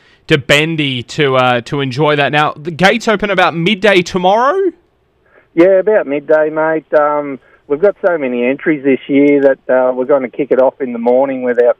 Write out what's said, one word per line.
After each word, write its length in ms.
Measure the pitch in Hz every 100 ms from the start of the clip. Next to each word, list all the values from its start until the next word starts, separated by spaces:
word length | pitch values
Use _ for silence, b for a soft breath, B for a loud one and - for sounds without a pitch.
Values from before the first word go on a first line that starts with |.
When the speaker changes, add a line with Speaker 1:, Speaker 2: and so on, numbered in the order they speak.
| b b -
Speaker 1:
to 100 | 156
Bendy 640 | - 147 156 165 143 123
to, 340 | 117 - 143 131
uh, 260 | 127 123
to 200 | 117 143
enjoy 340 | 135 123 151 147
that. 160 | 139
Now, 220 | 147 151
the 160 | - 151
gates 380 | 147 185 233 226
open 240 | 208 208
about 240 | 185 170 160
midday 480 | 170 202 208 190
tomorrow? 680 | 180 185 180 214 262 381 381 - _ _ _ _ b b b 165
Speaker 2:
Yeah, 240 | 180 190
about 260 | 185 214 135
midday, 460 | 147 143 156 156
mate. 420 | 156 160 160 -
Um, 460 | 156 147 147 143 131 b b -
we've 140 | 143
got 140 | 202 - 196
so 120 | 170
many 280 | 131 123 123
entries 380 | 139 - 151
this 160 | 139 127 -
year 340 | 139 143 143
that, 280 | 139 135 -
uh, 180 | 127 127
we're 120 | 127 127
gonna 240 | 143 123
kick 220 | - 135
it 100 | 127
off 200 | 131 -
in 120 | 131
the 60 | 117
morning 420 | 117 127 139 131
with 180 | 123 120
our 140 | 120 -